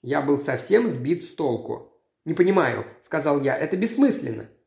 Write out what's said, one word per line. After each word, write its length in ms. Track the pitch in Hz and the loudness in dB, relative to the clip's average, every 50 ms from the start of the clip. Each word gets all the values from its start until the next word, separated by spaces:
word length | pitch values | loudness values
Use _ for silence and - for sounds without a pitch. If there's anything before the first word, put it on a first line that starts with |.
Я 180 | - 123 139 147 | -4 -2 -2 0
был 160 | 139 139 143 | 2 2 2
совсем 500 | 139 - - 131 123 - - 196 233 240 | 2 2 -4 -4 -4 0 4 4 4 4
сбит 380 | 214 143 127 123 143 175 170 - | 2 -4 -4 -2 -4 -4 -4 -4
с 100 | - - | -12 -8
толку. 600 | - 160 135 117 - - - 117 - - - _ _ _ _ _ _ _ | -4 -2 -2 -2 -2 -4 -8 -10 -10 -12 -20 _ _ _ _ _ _ _
"Не 80 | 160 160 | -6 0
понимаю", 500 | 165 175 185 196 190 156 127 113 107 - - - _ | 2 4 4 4 4 2 2 0 -4 -8 -10 -16 _
сказал 400 | _ - - 156 139 151 143 143 | _ -6 -6 -2 0 2 0 2
я, 160 | 139 139 131 | 2 0 0
"это 220 | 127 143 156 190 185 | 0 -2 -2 -2 -2
бессмысленно. 720 | 214 226 - 269 277 269 - - - 123 110 107 110 - _ _ _ | -2 -2 2 2 4 4 2 0 -4 -8 -8 -8 -12 -16 _ _ _